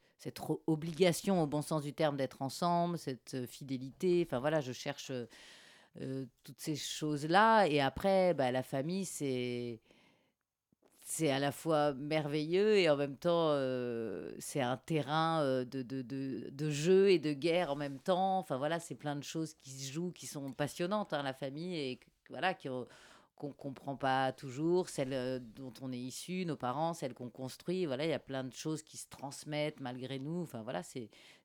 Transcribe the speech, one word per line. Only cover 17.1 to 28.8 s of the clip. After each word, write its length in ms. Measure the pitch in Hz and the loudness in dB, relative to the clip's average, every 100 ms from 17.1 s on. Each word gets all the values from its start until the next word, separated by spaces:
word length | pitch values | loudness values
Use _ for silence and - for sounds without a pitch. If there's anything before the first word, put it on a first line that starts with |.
et 80 | 170 | 6
de 140 | 151 | 4
guerre 400 | 139 165 175 151 | 0 2 2 2
en 20 | |
même 240 | 143 139 135 | -2 -4 -4
temps. 380 | 190 180 190 190 | 0 2 2 0
Enfin 180 | 165 131 | 0 0
voilà, 220 | 151 170 | 0 -2
c'est 160 | - | -4
plein 220 | 135 147 143 | -6 -4 -4
de 60 | |
choses 300 | - 165 156 | -4 -4 -6
qui 160 | - 135 | -8 -16
se 200 | 135 135 | -12 -8
jouent, 220 | 151 180 | -4 -6
qui 140 | - 131 | -6 -10
sont 260 | 151 139 | -8 -6
passionnantes, 580 | 127 147 - 175 214 - | -4 -4 -2 -2 -2 -2
hein, 120 | 147 | -2
la 100 | 135 | -2
famille, 420 | 131 139 147 180 | -4 -6 -6 -6
et 220 | 165 131 127 | -4 -4 -6
que, 80 | _ _ - | _ _ -14
voilà, 240 | 127 180 | -4 -2
qui 160 | - 139 | -2 -6
ont, 180 | 127 117 - - - _ - | -6 -8 -14 -20 -20 _ -10
qu'on 100 | 147 | -10
comprend 420 | - 143 123 139 | -8 -10 -8 -8
pas 360 | 131 135 131 131 | -2 2 2 2
toujours, 540 | - 139 127 165 180 175 | -2 -8 -2 2 2 0
celles, 260 | - 135 | -2 -2
euh, 260 | 135 127 127 117 | -2 -2 -4 -8
dont 180 | 120 127 - | -14 -14 -10
on 100 | 131 | -8
est 60 | 123 | -6
issu, 480 | 127 - - 185 | -8 -10 -6 -4
nos 100 | 170 | -4
parents, 380 | 135 123 139 165 | -2 -2 0 -2
celles 220 | 170 135 | -2 -6
qu'on 160 | - 123 | -8 -12
construit. 560 | - 127 - - 185 160 | -8 -10 -8 -4 -2 0
Voilà, 180 | 127 | 0
il 40 | 160 | 0
y 20 | |
a 60 | 131 | -2
plein 240 | - 135 | -4 -6
de 100 | 131 | -6
choses 300 | - 156 151 | -6 -6 -6